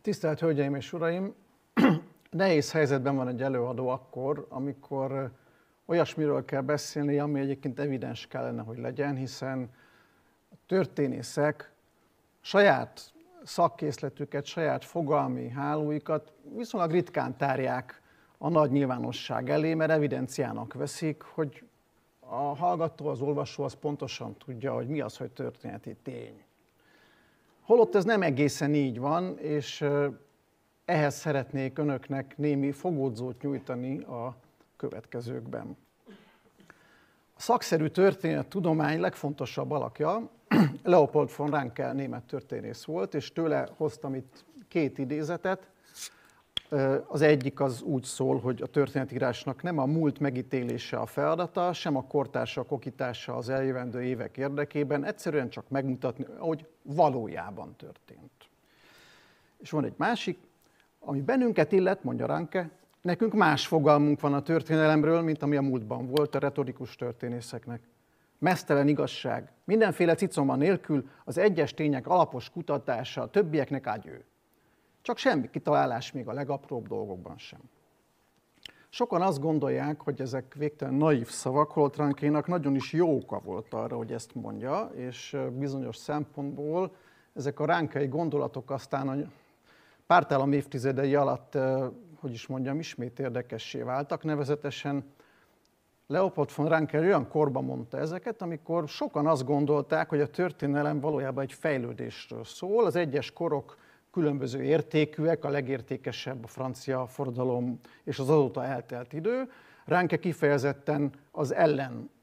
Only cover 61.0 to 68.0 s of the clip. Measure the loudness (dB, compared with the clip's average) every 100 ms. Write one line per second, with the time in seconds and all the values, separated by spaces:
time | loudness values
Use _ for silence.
61 | -6 -2 2 4 4 4 6 6 4 2
62 | -2 -2 -2 -2 -2 -4 -4 -10 _ _
63 | -2 2 2 6 6 4 2 4 8 8
64 | 6 4 2 0 2 0 2 4 6 6
65 | 6 4 2 0 0 2 2 0 -4 -6
66 | 0 0 2 0 0 -2 -4 -6 -12 -8
67 | -8 -6 -8 -8 -8 -12 -10 -12 _ _